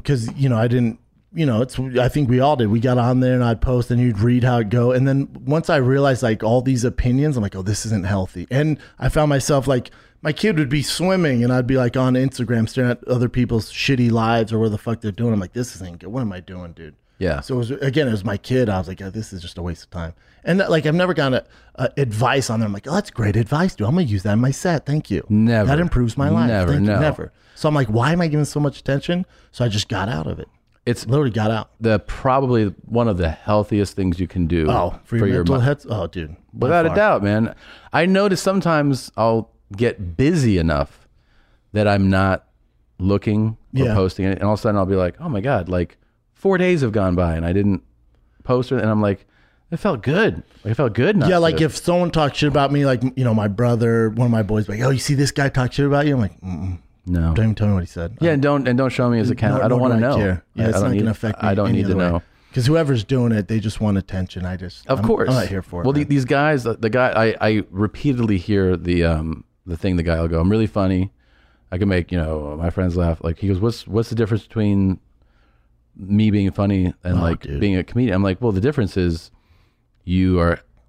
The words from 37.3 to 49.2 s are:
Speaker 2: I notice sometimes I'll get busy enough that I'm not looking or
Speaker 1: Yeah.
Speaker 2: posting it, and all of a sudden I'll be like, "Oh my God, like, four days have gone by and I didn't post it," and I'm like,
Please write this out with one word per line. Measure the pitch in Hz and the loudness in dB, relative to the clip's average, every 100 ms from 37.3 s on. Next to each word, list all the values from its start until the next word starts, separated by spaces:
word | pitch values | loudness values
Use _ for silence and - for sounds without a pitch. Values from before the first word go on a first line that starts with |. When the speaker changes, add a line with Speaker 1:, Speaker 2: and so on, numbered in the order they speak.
| 107 113 - - - - | 0 0 -4 -20 -20 -4
Speaker 2:
I | 139 | 0
notice | 175 190 202 185 | 2 2 2 0
sometimes | - 190 175 160 143 131 - - | 0 0 2 2 2 -2 -4 -2
I'll | 113 113 104 _ - | 0 0 -2 _ -12
get | 98 120 - 92 82 | -2 -2 -2 -6 0
busy | 135 175 123 92 | 2 2 2 2
enough | 80 73 71 - _ _ _ _ _ _ _ | 2 0 -2 -8 _ _ _ _ _ _ _
that | 104 104 | -2 2
I'm | 101 95 | 2 4
not | 95 98 92 - _ _ _ _ - | 4 2 0 -4 _ _ _ _ -6
looking | 92 101 - 104 110 113 _ | 0 0 0 0 0 -4 _
or | 131 123 | -2 0
Speaker 1:
Yeah. | |
Speaker 2:
posting | 104 92 - 95 | 2 0 0 -2
it, | 95 | -2
and | 101 | -2
all | |
of | 107 | 0
a | |
sudden | 117 104 | 0 0
I'll | |
be | 95 | 2
like, | 98 90 - | 0 0 -4
"Oh | 170 | -6
my | 113 | -4
God, | 113 123 85 | -2 -2 -2
like, | 90 87 _ _ _ _ | -2 -4 _ _ _ _
four | _ 196 190 | _ 0 2
days | 180 175 | 2 2
have | 127 | 2
gone | 104 95 | 0 0
by | 90 87 | 2 0
and | 82 82 | 0 0
I | |
didn't | 95 101 95 - _ _ _ _ _ | 2 2 0 -4 _ _ _ _ _
post | - 127 123 | -2 -2 0
it," | 127 | 0
and | 107 | 2
I'm | 107 | 2
like, | 104 98 | 2 0